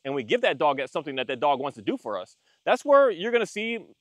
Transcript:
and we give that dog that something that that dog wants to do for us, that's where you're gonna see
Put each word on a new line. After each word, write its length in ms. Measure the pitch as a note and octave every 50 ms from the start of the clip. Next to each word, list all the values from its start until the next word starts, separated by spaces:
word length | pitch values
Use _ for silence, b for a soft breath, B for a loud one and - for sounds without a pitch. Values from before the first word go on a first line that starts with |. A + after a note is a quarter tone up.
| -
and 80 | C3+ C3+
we 120 | C#3 A#2
give 160 | G#2 G#3+ B3
that 180 | A#3+ G3+ D#3 C3+
dog 200 | D#3+ D3 C#3 C3+
that 120 | C3 C3
something 240 | - E3+ D3 D3+ C3+
that 140 | C3 B2+ G#2
that 100 | C3+ A#2+
dog 220 | C#3+ C#3+ C#3 B2
wants 160 | C3+ C#3 C3+
to 60 | A#2 F#2+
do 140 | - B3
for 220 | B3+ - A#2 G#2 F#2
us, 180 | F#2 - _ _ _ _ _ _ _
that's 200 | - A3 B3+ -
where 260 | D4 C#4 C#4 C#4 B3+
you're 200 | F#3+ D#3+ F#3 A#3
gonna 160 | A#3 A#3 G#3+
see 320 | - - G#3 A3 A3+ A#3 A3 E3+ - _ _